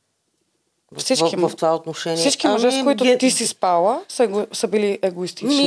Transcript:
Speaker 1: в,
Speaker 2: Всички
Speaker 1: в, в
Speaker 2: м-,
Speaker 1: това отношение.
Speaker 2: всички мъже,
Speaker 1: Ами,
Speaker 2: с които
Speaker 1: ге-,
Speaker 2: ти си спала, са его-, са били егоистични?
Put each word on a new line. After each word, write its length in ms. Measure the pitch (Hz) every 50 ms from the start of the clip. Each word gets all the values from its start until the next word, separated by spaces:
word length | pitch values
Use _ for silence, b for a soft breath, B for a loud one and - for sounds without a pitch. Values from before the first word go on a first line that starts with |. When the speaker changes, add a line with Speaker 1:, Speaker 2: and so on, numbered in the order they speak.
| _ _ _ _ _ _ _ _ _ _ _ _ _ _ _ _ _ _
Speaker 1:
в, 60 | - -
Speaker 2:
Всички 360 | - - - - 165 165 170
Speaker 1:
в, 20 | 180
в 40 |
Speaker 2:
м-, 140 | 170 160 -
Speaker 1:
това 180 | - 175 160 165
отношение. 420 | 165 165 160 156 - - 175 165 165
Speaker 2:
всички 280 | 165 285 277 - -
мъже, 220 | - 208 220 240 247
Speaker 1:
Ами, 120 | 262 269
Speaker 2:
с 40 | 269
които 200 | 285 277 214 254
Speaker 1:
ге-, 140 | 247 247 247
Speaker 2:
ти 120 | 254 262
си 160 | - - 233
спала, 560 | 202 - - - 185 175 170 175 208 254 330 403 -
са 200 | - - 247 208
его-, 260 | 196 208 208 - -
са 140 | - - 190
били 300 | 185 214 208 202 202 -
егоистични? 460 | - 190 175 175 185 175 - - 202 247 294 277 285